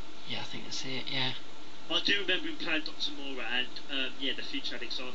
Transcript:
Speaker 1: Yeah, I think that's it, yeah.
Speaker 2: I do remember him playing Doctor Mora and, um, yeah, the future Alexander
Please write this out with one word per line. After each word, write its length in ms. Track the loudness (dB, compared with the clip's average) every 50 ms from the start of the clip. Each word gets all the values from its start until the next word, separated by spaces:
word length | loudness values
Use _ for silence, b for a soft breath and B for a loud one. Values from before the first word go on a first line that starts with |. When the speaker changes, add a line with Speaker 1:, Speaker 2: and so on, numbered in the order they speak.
| -2 -2 -2 -2 0 0
Speaker 1:
Yeah, 120 | 0 0
I 40 | 0
think 200 | 0 -2 -2 -2
that's 200 | 0 0 0 0
it, 200 | 0 0 0 0 0 0
yeah. 200 | 0 2 0 0 0 -2 -2 -2 -2 -2 0 0 0 0 0
Speaker 2:
I 100 | 0 2
do 200 | 4 4 2 2
remember 280 | 4 2 2 2 2 0
him 80 | 0
playing 260 | 0 0 0 0 0 0
Doctor 260 | 0 0 0 0 0 0
Mora 320 | 0 -2 -2 -2 -2 -2 0 2
and, 140 | 2 2 2 0 0 0 0
um, 220 | 0 0 0 0 0 0
yeah, 140 | 0 0 0
the 80 | 0 0
future 340 | 0 0 0 0 0 -2
Alexander 340 | -2 -2 -2 -2 -2 -2 -2